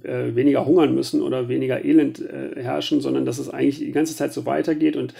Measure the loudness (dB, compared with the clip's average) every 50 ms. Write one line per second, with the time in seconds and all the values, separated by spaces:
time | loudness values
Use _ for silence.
0 | -8 -6 -6 -4 -4 -2 0 2 4 4 4 4 2 4 4 4 4 4 4 0
1 | 0 0 -2 -2 0 0 -2 -2 -2 -2 -2 -2 0 0 -2 0 2 4 6 6
2 | 6 4 0 -4 -10 -10 -10 -10 -10 -10 -8 -8 -6 -4 -4 -4 -2 0 0 0
3 | 0 0 0 0 0 -2 -4 -6 -8 -8 -4 0 0 0 0 0 -4 -2 0 0
4 | 0 0 -2 -4 -4 -4 -4 -4 -4 -2 -2 0 0 0 0 2 2 2 2 0
5 | -4 -6 -8 -14